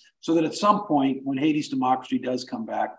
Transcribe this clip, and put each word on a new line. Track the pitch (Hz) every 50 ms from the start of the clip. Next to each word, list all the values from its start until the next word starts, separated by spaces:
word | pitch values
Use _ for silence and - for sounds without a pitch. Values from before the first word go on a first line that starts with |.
| _ _ _ _
so | - 165 165
that | 165 160
at | 147 -
some | - - 208 202 196 -
point, | - 156 143 135 135 127 131 135
when | 135 139
Haiti's | 131 143 156 147 151 143 -
democracy | 135 131 127 127 127 123 - - 131 123
does | 127 123 127 123 -
come | - 131 113 110
back, | - 107 110 113 110 -